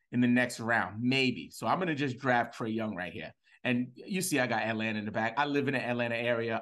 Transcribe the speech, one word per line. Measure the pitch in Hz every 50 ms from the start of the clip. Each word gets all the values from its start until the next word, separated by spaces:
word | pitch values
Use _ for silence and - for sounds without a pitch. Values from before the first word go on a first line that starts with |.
| _ -
in | 120 123
the | 123
next | 120 120 123 123 120 - -
round, | 113 113 117 110 92 95 101 110
maybe. | 120 123 135 135 131 127 113 82 71 71
So | - - 113
I'm | 113 139
gonna | 170 190 165 156
just | 131 147 131 120
draft | - 135 127 123 120 117 120 -
Trae | - 123 110 110
Young | 110 110 107 95
right | 87 90 87 82
here. | 85 78 80 - _ _ _ - _ -
And | 127 123 123 123 127 -
you | - - - 196 185 -
see, | - 151 135
I | 127
got | 117 117 107 107
Atlanta | 110 110 110 110 113 107
in | 107 104
the | 107
back. | - 113 110 117 117
I | 143 147
live | 147 143 143 123
in | 135 139
the | 123 110
Atlanta | 120 123 123 120 117 117
area. | 117 120 120 120 117 117 117 110 113